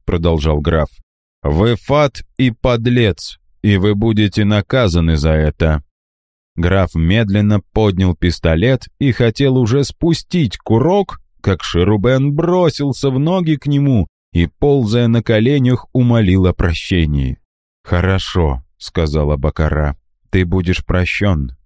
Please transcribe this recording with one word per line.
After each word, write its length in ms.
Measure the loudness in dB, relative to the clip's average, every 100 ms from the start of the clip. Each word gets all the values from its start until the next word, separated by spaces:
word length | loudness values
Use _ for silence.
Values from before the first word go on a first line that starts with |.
продолжал 560 | -6 -2 0 0 0 -2
граф, 300 | 0 -2 -2 -8 -20 _ _ _
"вы 320 | -2 0 0
фат 480 | 0 -2 0 0 -4 -10 -2
и 140 | -2
подлец, 880 | 0 -2 0 0 2 0 -2 -8 -16 _ _
и 140 | 0 2
вы 200 | 2 0
будете 480 | 0 0 0 0
наказаны 720 | 0 0 0 0 2 2 2 2
за 140 | 2
это". 520 | 0 0 0 0 -2 -6 _ _ _ _ _ _
Граф 400 | -4 0 0 0
медленно 680 | 0 0 2 0 0 2 0 -2
поднял 420 | 0 0 2 0
пистолет 720 | 0 -2 -2 0 0 0 -2 -4 -4
и 100 | -2
хотел 460 | 0 0 0 0 2
уже 260 | 0 0
спустить 760 | -2 -4 -2 -2 -2 -2 -2 -4
курок, 600 | -2 0 2 0 -2 -8 -20 _
как 180 | -4 -4
Шерубен 720 | -2 -2 0 0 2 0 0
бросился 800 | -2 0 0 0 -2 -4 -4 -2
в 80 | -2
ноги 380 | -2 -2 -2 -2
к 100 | -2
нему 420 | 0 0 0 -2 _ _
и, 140 | -2 -2
ползая 640 | 0 0 2 2 0 2
на 140 | 0
коленях, 640 | 2 2 2 2 2 0 -2
умолил 540 | 0 2 2 4 4 2
о 80 |
прощении. 800 | 2 -2 -2 -2 0 0 0 -2 -6 _ _ _ _
"Хорошо", — 800 | -4 -2 0 -2 -2 -2 -2 -2 -10 -18
сказала 580 | -8 -4 -2 0 0 -2
Бакара, — 640 | -2 -2 -2 0 -2 -4 _ _ _
"ты 160 | -2 0
будешь 400 | -2 -2 -4 -2
прощён, 640 | -2 -2 -2 -2 0 -4 -10